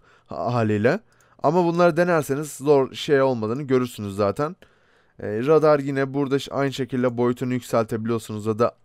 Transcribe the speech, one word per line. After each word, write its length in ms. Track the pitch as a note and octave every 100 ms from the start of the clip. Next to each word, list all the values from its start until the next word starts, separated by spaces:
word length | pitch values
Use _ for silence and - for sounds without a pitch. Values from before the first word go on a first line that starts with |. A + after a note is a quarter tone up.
| _ _ _
ha-, 280 | - G2
haliyle. 460 | B2 A2 G#2+ A2+ F#3+ _ _ _ _
Ama 220 | C#3 F3
bunları 320 | E3+ E3+ F3 D#3
denerseniz 560 | F3 E3 C#3 C3+ D3
zor 400 | - C#3 C#3 C3
şey 300 | - - C#3
olmadığını 400 | C3+ A#2+ G#2+ B2+
görürsünüz 540 | C#3 B2+ B2 - G2+ G2
zaten. 400 | G2+ G2+ D3+ G3 _ _ _ _ _ _
Ee, 260 | G#2 G#2+ C3+
radar 320 | D#3 D3+ D3
yine 360 | C#3 C3+ C3+
burada 240 | C#3 C#3 C#3
ş-, 160 | -
aynı 180 | C3 C#3
şekilde 440 | B2+ B2 C3 B2 A#2
boyutunu 360 | B2 B2+ B2+
yükseltebiliyorsunuz 920 | B2 - A#2+ A2 A2+ A2+ A#2 - G#2+ G#2+
ya 120 | G#2+
da 180 | A#2 -